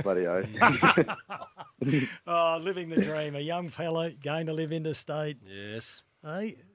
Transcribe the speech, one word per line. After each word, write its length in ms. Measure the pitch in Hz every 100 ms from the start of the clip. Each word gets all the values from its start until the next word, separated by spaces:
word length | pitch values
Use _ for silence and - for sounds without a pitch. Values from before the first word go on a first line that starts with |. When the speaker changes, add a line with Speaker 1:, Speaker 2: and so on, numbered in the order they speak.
Speaker 1:
bloody 240 | 117 92 87
oath. 220 | 92 95
Speaker 2:
<laughs> 60 | - 170 - 269 - 226 202 - 196 - - - - 139 139 131 - -
Oh, 340 | 170 165 165
living 280 | 170 180 170
the 120 | 160
dream. 340 | 190 156 151 143
A 40 |
young 260 | 147 170 175
fella 420 | - 165 165 165
going 340 | 143 143 156 160
to 80 |
live 180 | 156 156
interstate. 680 | 165 160 147 - 151 151 139 95
Speaker 3:
Yes. 560 | 98 104 110 - - - _
Speaker 2:
Hey, 320 | - 170 220 151 -